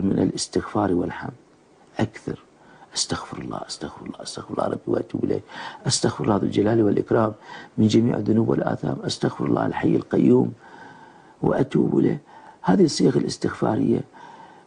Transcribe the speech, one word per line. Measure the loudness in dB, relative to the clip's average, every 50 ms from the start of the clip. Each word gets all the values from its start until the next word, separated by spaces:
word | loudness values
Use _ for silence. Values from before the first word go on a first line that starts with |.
من | 2 2 2 2
الاستغفار | 2 0 0 -4 -6 -4 -4 -4 -4 -2 -2 0 0 2
والحمد، | 0 0 -2 -4 -6 -8 -10 -12 -14 -16 _ _ _ _ _ _ _ _ _ _ -4 -4
أكثر، | -4 -4 -4 -8 -10 -8 -10 -10 -12 _ _ _ -20 -20 -20 -20 -20 -10 -8
أستغفر | -6 -6 -4 -6 -8 -8 -10 -12 -12
الله، | -10 -10 -10 -10 -10 -12
أستغفر | -12 -12 -12 -12 -12 -14 -14
الله، | -14 -14 -12
أستغفر | -14 -14 -14 -14 -12 -8 -4
الله | -4 -2
ربي | -2 -4 -4 -4
وأتوب | -2 -2 -2 -2 -4 -6 -4 -2
إليه، | -2 -2 -4 -6 -10 -14 -14 -14 -14 -14 -8 -4
أستغفر | -4 -2 0 0 -2 -2 -2 0
الله | 0 0
ذو | 2
الجلال | 0 0 0 2 2 4 4 4
والإكرام | 4 4 2 0 0 2 2 2 2 0 -2 -6 -14 -18 -18 -18 -18 -6 0 2
من | 4 4
جميع | 6 4 4 4 2
الذنوب | 0 0 2 2 2 2 2
والآثام، | 2 0 0 0 -2 -2 -2 -4 -4 -4 -6
أستغفر | -6 -4 -2 -2 -2 -2 -2 0
الله | 0 2 2 0
الحي | 0 -2 0 0 2 2
القيوم | 0 0 0 2 4 6 6 6 6 4 2 -2 -8 -16 -20 -20 -20 -20 -20 -20 -20 -20 -20 -20 -20 -20 -20 -8 -4
وأتوب | -2 0 0 0 0 0 0 0 2 2 2 2
إليه". | 2 2 0 -4 -8 -14 -20 -20 -20 -20 -20 _
هذه | 0 2 4 4 4
الصيغ | 4 4 2 2 2 2
الاستغفارية، | 2 0 -2 -2 -4 -4 -4 -2 -2 -2 0 0 0 2 2 0 0 -2 -8 -16 -20 -20 -20 -20 -20 -20 -20 -20 -20 -18